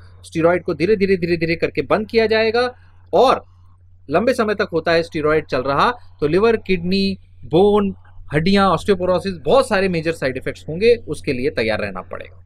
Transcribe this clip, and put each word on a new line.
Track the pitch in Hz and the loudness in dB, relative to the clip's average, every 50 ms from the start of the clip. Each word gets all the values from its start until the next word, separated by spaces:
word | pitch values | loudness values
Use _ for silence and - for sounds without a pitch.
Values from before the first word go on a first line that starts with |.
| - - - - - | -20 -20 -20 -20 -16
स्टेरॉइड | - - 165 160 170 180 175 170 | -10 -2 2 2 2 2 2 -2
को | 180 170 | -4 -4
धीरे | 135 160 196 220 | -2 0 0 2
धीरे, | 185 196 190 196 175 | 2 2 0 0 0
धीरे | 175 170 175 165 | 0 0 -2 0
धीरे | 165 160 165 | 0 -2 -2
करके | 165 156 143 - 156 139 | -2 -2 -4 -2 -2 -2
बंद | - 156 196 220 - | 0 0 -2 -2 0
किया | - 226 226 214 | 0 0 2 2
जाएगा | 220 220 220 220 214 240 254 247 - - - - - - - - 156 | 2 2 0 0 0 0 -2 -2 -4 -10 -20 -20 -20 -20 -6 0 2
और | 185 240 262 - - - - - - - - - - - - - - - - | 4 4 4 4 0 -4 -10 -20 -20 -20 -20 -20 -20 -20 -20 -20 -18 -6 -2
लंबे | 143 175 226 269 240 | 0 0 2 2 2
समय | 240 220 214 202 | 2 0 0 0
तक | 202 202 - 165 | -2 -2 -2 -2
होता | 160 160 175 | -2 0 2
है | 165 170 165 | 2 0 0
स्टेरॉइड | - - 156 147 151 156 160 156 | -2 -4 -2 0 0 0 0 0
चल | - 147 127 123 | -2 -4 -2 -2
रहा | 135 139 151 190 240 247 - - - - - | 0 0 2 2 2 0 -2 -10 -20 -8 -4
तो | 156 147 | -2 0
लिवर, | 160 190 220 233 220 208 | 2 2 2 2 0 0
किडनी, | - - 190 175 170 175 - 196 196 196 190 - - - - - - | -2 -2 -4 -2 -2 -2 -2 0 0 -2 -4 -6 -12 -20 -20 -20 -6
बोन, | - 147 170 202 208 202 208 202 196 185 - - - - - - - 139 | 0 2 4 4 4 4 2 0 0 -4 -8 -14 -20 -20 -18 -8 -4 -2
हड्डियाँ, | 156 160 196 196 202 196 190 | 0 2 2 4 4 4 2
osteoporosis, | 165 160 - - 196 180 180 180 185 170 - 196 185 160 127 | 2 0 0 -2 -2 0 0 -2 -2 -2 -2 -6 -8 -6 -2
बहुत | 147 214 269 262 - | 2 2 2 2 2
सारे | 214 190 196 190 | 0 0 0 0
मेजर | 175 165 156 165 160 | -2 -2 -2 -4 -4
साइड | - 151 131 127 131 | -4 -4 -6 -6 -6
इफेक्ट्स | - 147 127 - - - | -8 -10 -10 -10 -10 -10
होंगे, | 151 175 214 233 233 - | -6 0 2 2 2 2
उसके | - 185 147 - - 147 131 | -2 -8 -10 -8 -6 -4 -4
लिए | 123 127 151 | -2 -2 -4
तैयार | - 127 113 110 107 101 | -2 -2 -2 -2 -2 -4
रहना | 104 101 95 92 | -4 -6 -8 -10
पड़ेगा। | 92 - 101 110 - - - - - | -12 -12 -12 -14 -14 -16 -20 -20 -20